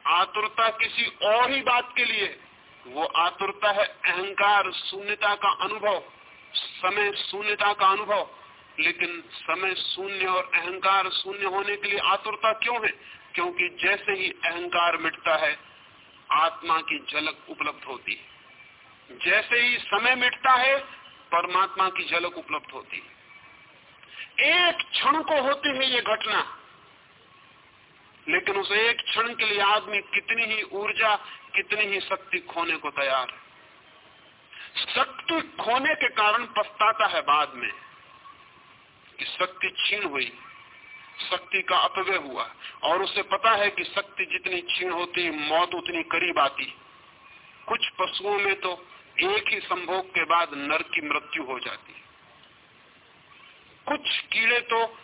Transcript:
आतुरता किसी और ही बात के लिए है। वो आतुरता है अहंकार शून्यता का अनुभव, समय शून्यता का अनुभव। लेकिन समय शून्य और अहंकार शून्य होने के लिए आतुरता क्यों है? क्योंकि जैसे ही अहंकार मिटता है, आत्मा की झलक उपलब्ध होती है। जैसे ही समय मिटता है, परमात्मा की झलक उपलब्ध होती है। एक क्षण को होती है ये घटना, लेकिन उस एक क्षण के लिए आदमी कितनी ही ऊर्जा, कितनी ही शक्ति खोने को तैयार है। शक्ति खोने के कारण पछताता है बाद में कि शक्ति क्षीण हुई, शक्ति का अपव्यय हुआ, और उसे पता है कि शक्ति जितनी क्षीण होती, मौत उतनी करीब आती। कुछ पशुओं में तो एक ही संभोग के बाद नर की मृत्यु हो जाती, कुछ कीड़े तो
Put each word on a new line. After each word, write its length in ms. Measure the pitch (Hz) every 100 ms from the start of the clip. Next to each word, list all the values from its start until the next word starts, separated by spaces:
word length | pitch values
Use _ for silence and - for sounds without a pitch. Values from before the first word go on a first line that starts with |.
| 151
आतुरता 600 | 175 - 214 214 - 226
किसी 360 | 220 226 -
और 460 | 220 - 202 226 247
ही 100 | 269
बात 320 | 262 247 240 -
के 80 |
लिए 220 | 233 220 190
है। 140 | 131 - - - - 123
वो 180 | 135
आतुरता 680 | - - 170 180 196 202 214
है 140 | 202
अहंकार 880 | 202 - 190 175 196 190 202 208 190
शून्यता 640 | 180 - 196 202 208 208
का 140 | 202 196
अनुभव, 560 | 185 190 214 208 185 - - - - -
समय 580 | - - - 185 202 202
शून्यता 600 | 202 - 196 208 208 208
का 140 | 208 190
अनुभव। 440 | 196 208 202 156 - - - - -
लेकिन 440 | 160 170 175 170 165
समय 420 | - - 165 190
शून्य 520 | 185 - 180 190 196 190
और 240 | 185 185
अहंकार 560 | 165 170 185 190 196 185
शून्य 340 | - 190 202
होने 320 | 196 190 196 202
के 120 | 202
लिए 100 | 202
आतुरता 540 | 160 196 214 208 220
क्यों 340 | 220 233 240 214
है? 60 | - - - -
क्योंकि 340 | - 175 175 175
जैसे 440 | - 175 202 208
ही 180 | 190 175
अहंकार 640 | - 170 170 175 175 170 165
मिटता 400 | 165 - 175 156
है, 220 | 156 151 - - - - - - -
आत्मा 480 | 147 165 - 170 160
की 260 | 156 151 135
झलक 340 | 151 156 147 -
उपलब्ध 360 | 160 151 131
होती 300 | - 123 -
है। 200 | 110 - - - - - - - - - 123
जैसे 420 | 175 202 208 240
ही 180 | 240 240
समय 360 | - 208 240
मिटता 380 | 254 247 - 269
है, 260 | 254 262 269 277 - - - -
परमात्मा 560 | 170 180 185 190 185 190
की 160 | 185
झलक 340 | 160 165 175 175
उपलब्ध 320 | 156 151 -
होती 260 | 135 - 90
है। 180 | - - - - - - - - - - - - - - 277 339
एक 180 | 349 330
क्षण 460 | - - 311 311
को 200 | 302 311
होती 260 | 262 277 294
है 220 | 262 262
ये 100 | 247
घटना, 580 | - 220 220 196 147 - - - - - - - - - - - - - - - - - -
लेकिन 280 | 349 370 403
उस 160 | 381
एक 280 | 214 233 -
क्षण 340 | - 214 233
के 120 | 233 220
लिए 140 | 202
आदमी 380 | 202 214 190 202
कितनी 460 | - 202 - 226
ही 180 | 220 214
ऊर्जा, 540 | 202 190 208 208 220 208 - - - -
कितनी 280 | 190 208
ही 160 | 208 196
शक्ति 380 | - 196 - 185
खोने 380 | - 170 170 160
को 140 | 151
तैयार 400 | 143 139 131 123
है। 80 | - - - - - - - - - - - - - - - -
शक्ति 680 | - 269 - - 330 - -
खोने 320 | 202 240 277
के 140 | 302 262
कारण 380 | - 208 220 226
पछताता 600 | - 208 - 214 214 208
है 160 | 170
बाद 300 | 143 147 143
में 180 | 127 120 - - - - - - - - - - - - - - -
कि 60 |
शक्ति 440 | - - 180 - 190
क्षीण 360 | 180 - 202
हुई, 280 | 196 139 123 - - - - - - - - - -
शक्ति 320 | 180 - 190
का 140 | 185 180
अपव्यय 400 | 180 196 180 185
हुआ, 380 | 143 120 113 - - -
और 200 | 139 175
उसे 200 | 190 202
पता 280 | 190 196 220
है 200 | 214 208
कि 140 | 196
शक्ति 400 | 180 - 196 -
जितनी 360 | 185 185 185 180
क्षीण 300 | 175 - 185
होती, 400 | 170 175 175 175
मौत 440 | 151 147 156 175
उतनी 280 | 175 170 175
करीब 360 | 160 165 175 156
आती। 380 | 139 - 131 - - - - - - - - - -
कुछ 200 | 466 -
पशुओं 500 | - - - 392 403
में 220 | 403 392
तो 260 | 185 349 - - - -
एक 280 | 359 415 403
ही 120 | 427
संभोग 500 | - 180 175 185 185
के 140 | 175
बाद 300 | 160 170 165
नर 280 | 143 143 156
की 260 | 165 165 147
मृत्यु 360 | 147 147 160
हो 140 | 131 127
जाती, 420 | 117 - - - - - - - - - - - - - _ - - - - - - - -
कुछ 320 | 294 - -
कीड़े 400 | - 226 240 240
तो 380 | 240 226 226 226